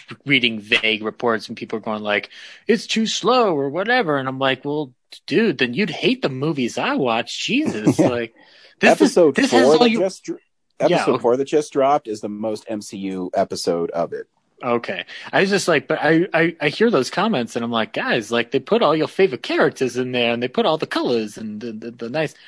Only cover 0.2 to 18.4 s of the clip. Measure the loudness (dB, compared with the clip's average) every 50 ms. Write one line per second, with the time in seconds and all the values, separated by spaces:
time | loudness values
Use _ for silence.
0.2 | -4 0 0 2 2 0 -2 -4 -4 -2 -2 0 2 0 -2 0 -2 -6 -6 -2
1.2 | -2 -2 -2 -2 -4 -10 -12 -12 -10 -8 -8 -8 -6 -6 -6 -6 -2 -2 -2 -2
2.2 | -2 -6 -18 -20 -20 -20 -20 -16 _ 0 0 0 0 -4 -2 -2 0 -2 -2 -2
3.2 | 0 2 4 4 4 2 2 0 -2 -2 -2 -4 -2 0 0 0 2 0 0 0
4.2 | -2 -4 -4 0 0 0 0 0 -4 -6 -4 -4 -6 -8 _ _ _ _ -20 -20
5.2 | _ 0 0 2 2 2 2 0 -2 -2 0 -2 -2 -2 -2 -2 0 0 0 0
6.2 | -2 -4 -4 -2 -4 -2 -2 -2 -2 -2 -2 -4 -4 -2 -2 0 0 0 0 -2
7.2 | -2 -6 -8 -8 -6 -2 -2 0 0 -2 -4 0 2 2 2 4 2 2 2 0
8.2 | -4 -6 _ _ -20 _ _ -20 -20 -20 _ 2 4 4 6 6 4 4 6 6
9.2 | 6 6 6 4 2 4 4 6 6 6 6 6 6 4 4 2 0 -2 -4 -8
10.2 | -12 -12 -12 -12 _ _ _ _ _ _ _ 0 2 2 2 2 2 2 0 2
11.2 | 2 2 2 2 0 2 0 0 0 0 0 2 2 4 2 2 0 -4 -8 -8
12.2 | -6 -8 -8 -6 -6 -6 -6 -6 -8 -8 -8 -8 -8 -10 -12 -8 -6 -6 -6 -6
13.2 | -6 -4 -2 -2 -2 -2 -2 -4 -2 -2 -2 0 -2 -4 -2 -4 -4 -4 -6 -10
14.2 | -12 _ _ _ _ _ _ -10 -4 -2 -2 -2 -2 -4 -8 -8 -10 -12 -14 -16
15.2 | -14 -2 0 0 2 2 0 0 0 2 0 0 0 -2 -4 0 2 2 2 2
16.2 | 2 0 0 0 0 0 -2 -2 -4 -4 0 2 2 4 4 2 0 0 -2 -2
17.2 | 0 0 0 -2 -2 -2 -4 -6 -4 -2 -2 -2 -2 -2 -4 -6 -4 -2 -2 -2
18.2 | -2 0 -2 -2